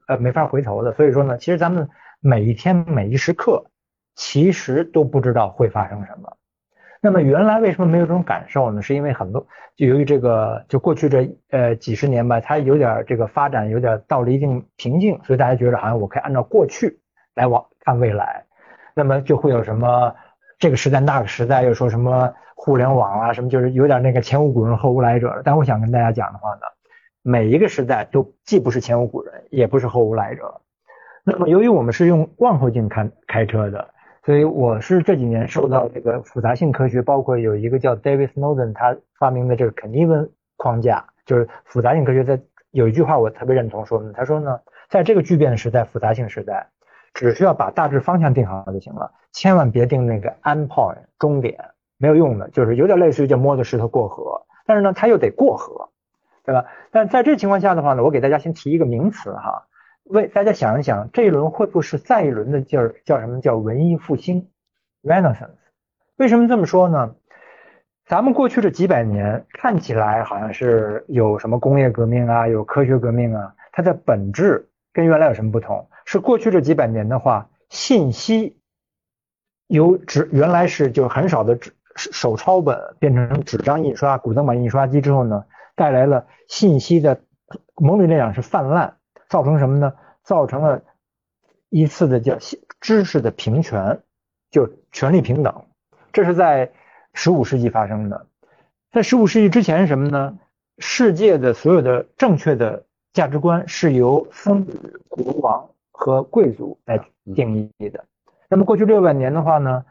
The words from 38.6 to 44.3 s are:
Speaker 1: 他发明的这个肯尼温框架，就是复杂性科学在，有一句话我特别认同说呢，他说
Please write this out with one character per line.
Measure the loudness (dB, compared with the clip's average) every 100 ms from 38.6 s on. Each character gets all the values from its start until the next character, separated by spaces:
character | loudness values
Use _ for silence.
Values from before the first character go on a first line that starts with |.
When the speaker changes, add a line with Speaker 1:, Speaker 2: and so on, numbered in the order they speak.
| -4
Speaker 1:
他 | -2 -2 -2 _ -4
发 | -2
明 | -2 -2
的 |
这 | 0
个 | -2
肯 | -4 -6
尼 | 0 2
温 | 2 -2 _ _ -8
框 | -4 -2
架， | 0 -2 -4 _
就 | -2 -2
是 | -2 -6
复 | _ -2
杂 | 0
性 | 0
科 | 2
学 | 0
在， | 0 -2 -6 _ _
有 | -2 0
一 |
句 | 2
话 | 2 2
我 | 0
特 | -2 -2
别 |
认 | 0 -2
同 | -8 -4
说 | -6
呢， | -6
他 | -8
说 | -4